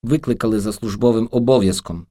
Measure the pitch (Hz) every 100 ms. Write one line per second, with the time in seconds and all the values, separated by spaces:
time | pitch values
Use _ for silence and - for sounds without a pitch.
0 | 117 151 - 110 117 110 104 104 113 101
1 | 120 113 117 123 120 131 98 92 - 85
2 | 85